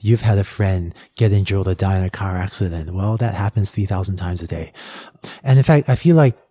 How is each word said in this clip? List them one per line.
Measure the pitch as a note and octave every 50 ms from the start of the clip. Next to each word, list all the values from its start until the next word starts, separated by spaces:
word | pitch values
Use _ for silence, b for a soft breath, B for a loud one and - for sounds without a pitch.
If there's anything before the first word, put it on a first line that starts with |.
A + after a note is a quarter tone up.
you've | G#2+ G#2+ A#2 A2
had | - A2+ G#2+ G2
a | G2
friend | - - - G#2 F#2+ F#2+ F2+ E2+ E2+ F2+ B B B _
get | - A#2 G#2+
injured | G2+ G2+ G2 - G2+
or | G2 F#2+ F#2+ F#2
die | - G2 F#2+ F#2+ F#2
in | F#2
a | F#2
car | - - G2 F#2+ F#2
accident. | F#2 F2+ F#2 - - G2+ F2+ E2+ E2+ D#2 E2 F2
Well, | F#2 G2 G#2+ A2+
that | A2 A#2 A2+ F#2+
happens | F#2 G2+ G2 - A2+ G2 F#2+
three | - - G2+
thousand | F#2+ G2+ F#2 F#2 F#2+ F#2+
times | F2 F2 F2 F2+ F2
a | F2
day. | E2+ E2 D#2+ E2 - B B B B B B B B B _ B B B B
And | B C3+ C3 C3+
in | C3+
fact, | - D#3+ D3 C#3+ -
I | C3
feel | - - F3 E3+
like | D#3+ D3+ C3 A#2 _ _ _